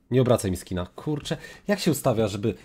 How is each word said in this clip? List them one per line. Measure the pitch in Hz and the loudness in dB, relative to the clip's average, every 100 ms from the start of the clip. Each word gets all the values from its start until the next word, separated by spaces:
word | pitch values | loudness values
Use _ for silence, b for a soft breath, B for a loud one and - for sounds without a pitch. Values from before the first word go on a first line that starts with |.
| _ | _
Nie | 127 | 2
obracaj | 123 113 98 | 4 4 2
mi | 90 | -4
skina. | - 90 87 | -4 -6 -6
Kurczę, | - - 147 - 156 B B - | -8 -6 -6 -6 -8 B B -4
jak | 202 | 0
się | 185 | 0
ustawia, | 139 135 110 107 | 2 2 2 0
żeby | 104 110 95 | 0 -2 -4